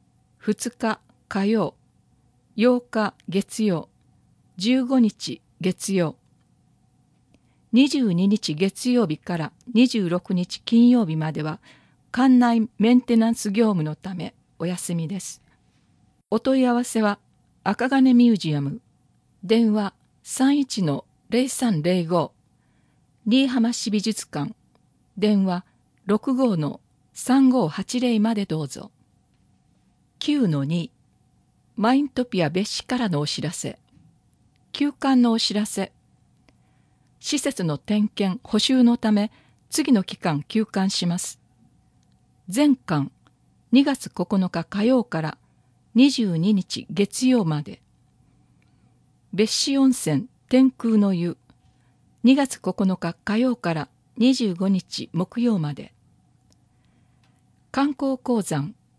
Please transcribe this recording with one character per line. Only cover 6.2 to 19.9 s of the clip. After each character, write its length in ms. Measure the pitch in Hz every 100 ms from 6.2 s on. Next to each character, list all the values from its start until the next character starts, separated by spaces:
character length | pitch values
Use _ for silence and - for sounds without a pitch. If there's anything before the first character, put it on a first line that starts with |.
| _ _ _ _ _ _ _ _ _ _ _ _ _ _ _
二 160 | 226 277
十 240 | 294 226
二 160 | 175 196
日 280 | 208 - 151
月 340 | 196 - 247
曜 160 | 247 185
日 140 | 151
か 180 | - 170
ら 140 | 151 - -
二 120 | 226 247
十 240 | 226 175
六 240 | 180 -
日 260 | 185 180 - -
金 240 | 233 240
曜 160 | 247 175
日 120 | 156
ま 140 | 156
で 120 | 156
は、 160 | 151 156 - _ _ _ _
館 180 | 247 262
内 380 | 247 240 233 214 -
メ 160 | 220 247
ン 60 |
テ 140 | 247 233
ナ 140 | 226
ン 60 | 226
ス 160 | 214
業 160 | 196 226
務 160 | 180
の 120 | 151 151
た 200 | - 180
め 180 | - - _ _
お 80 | 170
休 300 | 175 - 170
み 120 | 156
で 120 | 196
す。 240 | - - _ _ _ _ _ _ _ _ _
お 80 | 220
問 200 | 262 262
い 60 | 247
合 80 |
わ 100 | 240
せ 200 | 247 226
は、 160 | 214 208 _ _ _ _
赤 260 | 190 208 254
金 260 | 269 262 240
ミ 160 | 240
ュ 20 |
ー 40 | 208
ジ 180 | 160 147
ア 60 |
ム。 200 | 139 226 - _ _ _ _ _
電 300 | 180 226 226
話 200 | 214 196